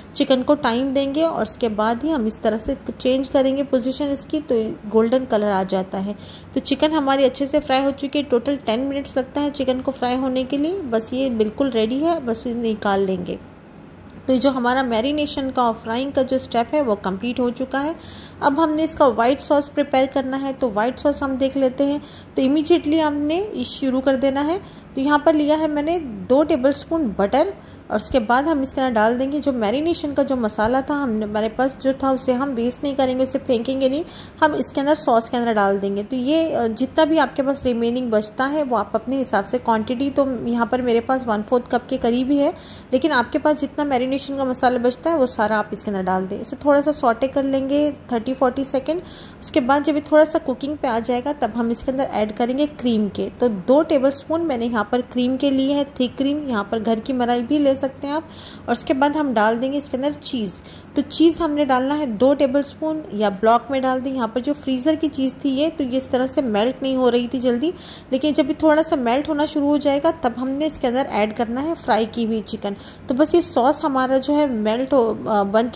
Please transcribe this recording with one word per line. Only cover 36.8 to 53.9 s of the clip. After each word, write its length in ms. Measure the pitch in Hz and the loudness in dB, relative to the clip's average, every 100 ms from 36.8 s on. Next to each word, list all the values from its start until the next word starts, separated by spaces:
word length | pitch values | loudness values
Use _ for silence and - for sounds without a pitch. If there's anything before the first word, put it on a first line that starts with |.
| 254 - 311 | -2 2 2
भी 120 | 320 | 4
आपके 240 | 262 - | 2 0
पास 240 | 269 269 254 | -2 0 -2
remaining 460 | 233 233 240 247 | 0 0 -2 0
बचता 340 | 214 214 - 262 | 0 0 -4 -2
है 180 | 311 | -2
वो 120 | 277 226 | 0 -2
आप 160 | 208 190 | -2 -4
अपने 220 | - 269 | -2 -4
हिसाब 280 | 254 208 202 | 0 -2 0
से, 120 | 247 | -4
quantity 520 | 240 220 214 247 277 | 0 0 0 -2 -2
तो 380 | 277 269 240 233 | 0 0 0 -2
यहाँ 180 | 233 233 | -2 0
पर 160 | 254 | 0
मेरे 180 | 247 226 | 2 0
पास 240 | 233 262 | 0 -2
वन 180 | 240 208 | 0 -2
फोर्थ 260 | 208 247 247 | 0 0 0
cup 200 | 240 240 | -4 -2
के 80 | 262 | -2
करीब 340 | 247 240 254 | 0 0 2
ही 60 | 285 | 2
है, 160 | 285 349 - - - | 0 -2 -12 -18 -2
लेकिन 180 | 262 302 | 0 2
आपके 260 | 262 240 302 | 2 0 0
पास 180 | 302 294 | 2 0
जितना 300 | 277 - 294 | -2 -4 0
marination 520 | 254 262 269 269 277 | 0 0 -2 -4 -4
का 80 | 262 | -2
मसाला 320 | 254 247 247 | 2 2 2
बचता 320 | 240 247 330 | 0 0 0
है 80 | 330 | 2
वो 100 | 247 | 0
सारा 300 | - 208 214 | 0 0 0
आप 120 | 208 | -2
इसके 180 | 202 - | -6 -6
अंदर 120 | 196 | -4
डाल 240 | 185 185 190 | 0 0 -2
दें। 120 | 202 | -6
इसे 160 | - 269 | -10 -4
थोड़ा 260 | 285 285 | 4 4
सा 100 | 285 | 4
सॉटे 360 | 294 247 226 269 | 0 0 2 0
कर 160 | 277 | 0
लेंगे 480 | 269 269 269 285 294 | 0 0 0 2 2
थर्टी 420 | 285 - 233 220 | -2 -4 -4 -4
फ़ोर्टी 320 | 262 254 262 269 | 0 0 0 -4
second। 360 | 262 269 339 - - - - | -4 -2 -4 -6 -16 -18 -14
उसके 220 | - 320 | -2 0
बाद 220 | 240 285 | 2 2
जब 120 | 285 294 | 2 0
ये 60 | 294 | 4
थोड़ा 140 | 302 311 | 6 6
सा 140 | 320 | 2
cooking 380 | - 247 285 302 | -2 -4 -4 -4
पे 100 | 269 | -2
आ 120 | 226 | -2
जाएगा 340 | 226 247 254 | 0 -2 -2
तब 200 | 294 226 233 | -2 -2 0
हम 160 | 233 | -2
इसके 200 | 233 - | -2 -2
अंदर 120 | 262 | -2
ऐड 280 | 269 - 214 | -2 0 -2
करेंगे 360 | 214 240 254 294 | 0 -2 0 -2
cream 420 | - 247 220 208 | 0 0 2 0
के। 200 | - 196 | -2 -6
तो 180 | - 247 | 0 0
दो 360 | 202 175 277 | 0 4 4
tablespoon 580 | 320 | 4